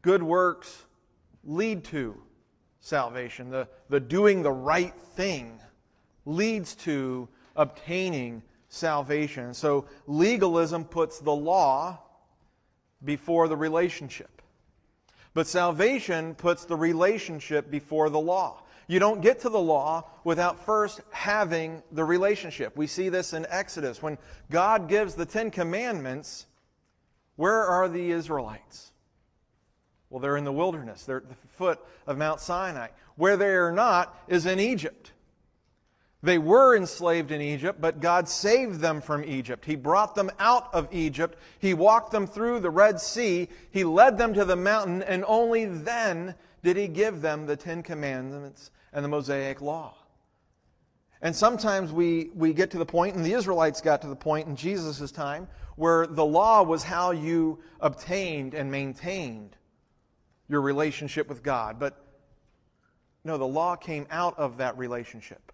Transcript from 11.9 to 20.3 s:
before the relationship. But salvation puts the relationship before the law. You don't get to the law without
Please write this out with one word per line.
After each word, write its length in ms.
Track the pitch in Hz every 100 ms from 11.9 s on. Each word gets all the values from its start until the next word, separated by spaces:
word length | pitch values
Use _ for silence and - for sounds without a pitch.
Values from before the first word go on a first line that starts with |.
| 170 _ _ _ _ _ _ _ _ _ _
before 440 | 139 147 - 170 165
the 100 | 151
relationship. 760 | 156 160 175 - 135 - - _ _ _ _ _ _ _ _ _ -
But 120 | 160 160
salvation 880 | 180 175 156 214 269 202 165 160
puts 320 | 151 175 170 -
the 100 | 160
relationship 960 | 165 165 185 220 - 156 - 151 143
before 400 | 143 143 156 156
the 100 | 151
law. 440 | 160 185 165 - - - -
You 100 | 180
don't 240 | 208 214
get 200 | 190 262
to 80 | 247
the 120 | 220
law 480 | 165 151 147 165 160 -
without 420 | 165